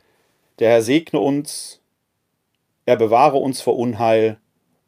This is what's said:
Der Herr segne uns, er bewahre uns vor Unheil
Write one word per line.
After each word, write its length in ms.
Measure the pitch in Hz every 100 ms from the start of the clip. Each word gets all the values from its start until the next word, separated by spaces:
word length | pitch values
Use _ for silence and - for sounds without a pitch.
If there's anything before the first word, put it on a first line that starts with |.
| _ _ _ _ _ -
Der 120 | 117
Herr 120 | 117
segne 380 | 113 151 - 151
uns, 600 | 139 143 151 - - - _ _ _ _ _ _ _ _ _ _
er 120 | - 123
bewahre 420 | 110 117 147 139
uns 240 | - 131
vor 160 | - 123
Unheil 600 | 120 110 117 110 110 107 _ _ _ _